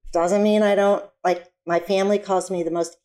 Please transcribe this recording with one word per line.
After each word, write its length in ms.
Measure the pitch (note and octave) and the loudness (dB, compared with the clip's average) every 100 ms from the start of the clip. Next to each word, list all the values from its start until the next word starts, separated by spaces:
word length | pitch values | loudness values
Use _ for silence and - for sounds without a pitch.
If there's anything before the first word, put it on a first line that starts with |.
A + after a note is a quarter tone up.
| - | -6
Doesn't 320 | E3+ F3 G3+ | -2 0 2
mean 180 | G#3 G#3+ | 2 2
I 120 | G#3 G3+ | 2 2
don't, 280 | G3+ G3+ - _ | 2 0 -4 _
like, 240 | F3+ F3 - _ E3+ | -2 -2 -6 _ -4
my 140 | E3+ | -4
family 380 | F3 F#3+ G3 G3+ | 0 0 0 0
calls 300 | G3+ F#3 F3+ | 0 -4 -2
me 140 | F#3 | -4
the 80 | E3 | -4
most 260 | E3+ E3 - | -4 -6 -8